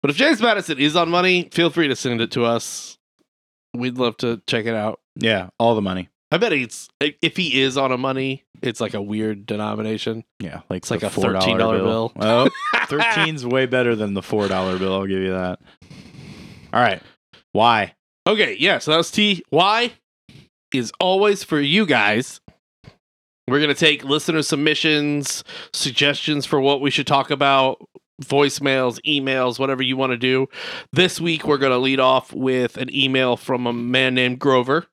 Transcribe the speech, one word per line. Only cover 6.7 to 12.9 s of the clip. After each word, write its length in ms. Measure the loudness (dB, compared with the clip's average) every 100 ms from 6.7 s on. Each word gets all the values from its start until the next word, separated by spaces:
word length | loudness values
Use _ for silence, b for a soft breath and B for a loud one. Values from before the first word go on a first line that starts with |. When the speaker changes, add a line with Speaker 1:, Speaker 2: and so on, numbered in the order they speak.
| -10 -18 _
Speaker 1:
if 340 | -4 0 -2 0
he 240 | 0 2
is 140 | 2 2
on 160 | 0
a 60 | 0
money, 480 | -2 -2 -4 -6 _ _
it's 180 | -6 -4
like 140 | -6
a 80 | -4
weird 440 | -6 -4 -2 -4 -6
denomination. 760 | -6 -4 -4 -4 -4 -6 -8 -12 _
Speaker 2:
Yeah, 220 | -12 -12 -8
like 140 | -8
Speaker 1:
It's 80 | -4
like 100 | -4
Speaker 2:
the 60 | -4
Speaker 1:
a 20 |
Speaker 2:
four 240 | -2 0
dollar 80 | 2
Speaker 1:
thirteen 160 | 0 2
dollar 220 | 2 2
Speaker 2:
bill. 340 | 0 0 -4 -2
Speaker 1:
bill. 320 | 2 4 4 0
<laughs> 120 | -2
Speaker 2:
Oh, 120 | -2
thirteen's 600 | -2